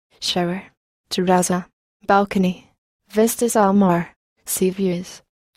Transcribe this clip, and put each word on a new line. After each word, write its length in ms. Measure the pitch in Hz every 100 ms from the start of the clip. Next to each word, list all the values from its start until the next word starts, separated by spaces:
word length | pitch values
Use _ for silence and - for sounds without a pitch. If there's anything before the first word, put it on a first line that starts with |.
| _ _
shower, 420 | - 180 175 185 - _ _ _ _
terraza, 560 | - 180 185 180 180 - _ _ _ -
balcony, 640 | 202 202 196 185 - _ _ _ _ _
vistas 460 | 214 226 - 233 226
al 180 | 196
mar, 400 | 202 190 170 165 _ _ _ -
sea 240 | - 185
views, 500 | 190 190 175 180 - _ _ _